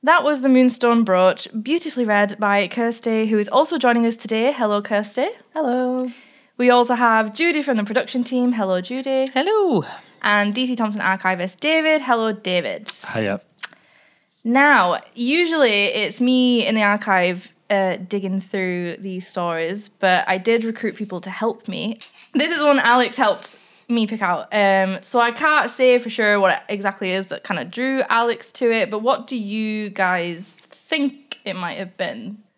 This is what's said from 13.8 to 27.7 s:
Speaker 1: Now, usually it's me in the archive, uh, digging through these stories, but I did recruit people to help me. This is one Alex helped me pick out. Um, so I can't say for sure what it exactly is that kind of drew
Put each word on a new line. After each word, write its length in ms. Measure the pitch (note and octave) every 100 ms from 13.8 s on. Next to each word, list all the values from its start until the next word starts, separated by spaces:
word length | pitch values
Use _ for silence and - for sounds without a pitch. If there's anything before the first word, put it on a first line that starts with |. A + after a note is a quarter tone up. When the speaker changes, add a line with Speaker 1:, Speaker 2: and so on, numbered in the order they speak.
| _ _ _ _ _ _
Speaker 1:
Now, 580 | A3+ B3 C#4+ C4+ F3+ F3 - -
usually 680 | A#3+ D#4 E4+ D#4+ C4 G#3 G3+
it's 360 | - G3+ -
me 460 | B3 B3+ B3 A#3+ -
in 80 | A3
the 80 |
archive, 680 | G#3 G#3 G#3 F#3+ F3+ F3+ - _ _
uh, 260 | G3+ F#3+ F3
digging 440 | F#3 G3+ G3 F#3+
through 560 | F#3 G3 F#3 F3+ F3 E3
these 300 | G3 F#3 F#3
stories, 640 | - F3 E3 E3 G3+ G#3
but 340 | _ F#3+ F3+ -
I 100 | F#3+
did 260 | F#3 A#3
recruit 320 | A3+ A3+ A3 -
people 240 | G#3+ F#3
to 100 | F#3
help 360 | F3+ A3 A#3+ -
me. 300 | F3 F3+ A3+ - - - -
This 160 | D#4
is 120 | E4
one 140 | D4 C#4
Alex 400 | A#3 B3 A#3+ -
helped 420 | A3+ F#3+ - - - - _
me 200 | A#3 G#3+
pick 140 | A3
out. 300 | G3 E3+ -
Um, 460 | G#3 G3+ F#3+ F#3+ F#3+
so 160 | - A#3+
I 100 | A#3
can't 400 | A#3 D4+ D4+ A#3+
say 300 | - B3+ B3
for 100 | A#3+
sure 300 | A3+ G#3+ G#3
what 180 | F#3+ -
it 60 | -
exactly 420 | G3+ G3 G3 F#3+
is 160 | F#3 F#3+
that 160 | -
kind 160 | - F3
of 100 |
drew 320 | C#3+